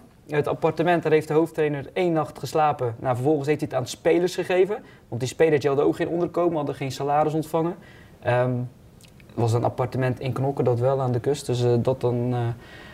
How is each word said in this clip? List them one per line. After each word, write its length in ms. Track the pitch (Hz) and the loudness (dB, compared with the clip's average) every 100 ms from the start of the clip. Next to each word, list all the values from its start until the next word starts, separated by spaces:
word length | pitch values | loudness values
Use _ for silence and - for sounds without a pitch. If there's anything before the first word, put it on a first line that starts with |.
| - - - | -14 -20 -4
Het 200 | 147 - | -2 0
appartement, 540 | - 160 160 170 170 | 0 0 0 2 2
daar 100 | 156 | 4
heeft 160 | 156 151 | 2 4
de 60 | |
hoofdtrainer 520 | 156 165 - 151 143 - | 2 2 0 -2 -2 -6
één 200 | - 180 | -2 0
nacht 260 | 160 139 - | 0 -2 -6
geslapen. 560 | 131 160 151 143 120 113 | -4 0 2 0 -4 -2
Nou, 160 | 131 | -2
vervolgens 320 | 120 135 151 139 | 0 2 0 0
heeft 120 | 151 | -2
hij 80 | 147 | -2
het 80 | 131 | -4
aan 80 | 123 | -6
spelers 480 | - 170 170 175 | -2 2 4 2
gegeven. 440 | 185 175 185 190 220 - - - | -2 0 2 2 0 -10 -20 -10
Want 120 | 117 | -6
die 100 | 127 | -4
spelers, 300 | - 160 147 | 2 4 4
die 80 | 139 | 2
hadden 180 | 139 156 | 2 2
ook 100 | 160 | 2
geen 120 | 165 | -2
onderkomen, 480 | 170 170 170 175 160 | -2 -2 0 0 0
hadden 180 | 139 | -4
geen 180 | 131 139 | -6 -8
salaris 400 | 131 139 147 156 | -6 0 2 2
ontvangen. 400 | 156 151 165 165 196 - - - - | 0 -2 -2 -2 -4 -14 -20 -20 -8
Ehm, 280 | 113 123 127 123 123 - - - - - - | 0 2 2 -2 -6 -12 -20 -20 -20 -20 -12
het 80 | |
was 180 | - 113 | 0 2
een 120 | 117 | 2
appartement 560 | 117 113 120 127 127 123 | 0 -2 -4 0 -2 -2
in 120 | 135 | -4
Knokken, 320 | 120 135 139 | -2 -2 0
dat 140 | 127 117 | 0 2
wel, 200 | 127 135 | 2 0
aan 120 | 127 | 0
de 80 | 120 | 0
kust. 260 | 135 143 - | 0 -2 -2
Dus, 160 | 123 | 0
eh, 100 | 120 120 | 2 2
dat 220 | 123 131 | 2 0
dan, 280 | 123 123 123 | 0 0 -2
eh, 60 | 123 117 117 - - - | -2 -2 -6 -12 -20 -20